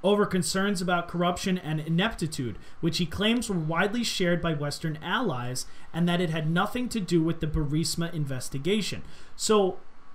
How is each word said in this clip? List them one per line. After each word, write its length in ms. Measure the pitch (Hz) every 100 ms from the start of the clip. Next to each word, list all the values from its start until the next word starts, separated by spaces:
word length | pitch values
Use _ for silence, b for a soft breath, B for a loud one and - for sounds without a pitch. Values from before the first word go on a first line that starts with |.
over 240 | 185 208 202
concerns 520 | 185 170 190 202 190
about 260 | 185 175 175
corruption 500 | 175 175 180 196 180
and 220 | 151 156
ineptitude, 800 | 156 165 220 - 151 - 123 98 B B
which 180 | 165 -
he 80 | 180
claims 420 | - 208 240 226
were 60 | 185
widely 460 | 156 165 202 233
shared 400 | 220 - 175 175
by 100 | 170
Western 460 | 147 147 - 165 151
allies, 640 | 165 208 240 123 123 127 - B B
and 160 | 165 175
that 140 | 175
it 80 | 175
had 180 | 160 151
nothing 360 | 170 202 247 247
to 100 | 226
do 240 | 175 175
with 160 | 160 165
the 80 | 151
Burisma 680 | 160 147 156 165 - 165
investigation. 880 | 165 139 131 - 135 147 214 190 - - B B -
So 440 | - 214 185 - - - -